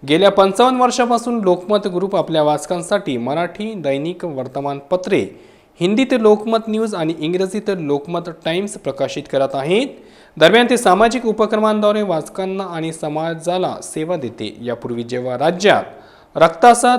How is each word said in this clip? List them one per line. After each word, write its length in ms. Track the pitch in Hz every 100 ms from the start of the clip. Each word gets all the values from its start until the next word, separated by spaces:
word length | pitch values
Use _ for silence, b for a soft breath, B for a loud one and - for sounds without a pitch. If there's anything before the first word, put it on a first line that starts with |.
गेल्या 260 | 135 156 196
पंचावन्न 500 | 196 196 190 247 254
वर्षापासून 580 | 247 247 240 240 233 240
लोकमत 460 | 190 180 180 208 202
ग्रुप 280 | 175 190 196
आपल्या 280 | 156 160
वाचकांसाठी 760 | 151 147 - 180 170 202 185 127
मराठी 560 | 117 151 175 175 214
दैनिक 500 | 220 147 139 156 180 180
वर्तमानपत्रे, 960 | 139 127 143 139 139 139 185 185 185 98 B B B B _
हिंदीत 340 | 170 214 262
लोकमत 540 | 262 220 208 220 226 220
न्यूज 280 | 214 220 196
आणि 180 | 156 165
इंग्रजीत 500 | 156 180 190 214 208
लोकमत 600 | 190 151 143 143 170 170 160 -
टाइम्स 320 | 170 202 -
प्रकाशित 460 | - 131 135 143 143
करत 240 | 139 139 139
आहेत. 320 | 135 196 269 - B B B -
दरम्यान, 300 | 156 214 240
ते 80 | 240
सामाजिक 480 | 220 185 226 240 240
उपक्रमांद्वारे 760 | 214 214 214 214 214 208 208
वाचकांना 640 | 202 165 156 - 190 190
आणि 300 | 190 170 160
समाजाला 840 | 160 156 151 160 165 160 180 175 117
सेवा 320 | - - 156 180
देते. 400 | 123 113 107 -
यापूर्वी 420 | 120 117 123 117
जेव्हा 340 | 120 123 123 123
राज्यात 460 | 147 180 196 127 - - B B B -
रक्ताचा 600 | 160 160 247 233 247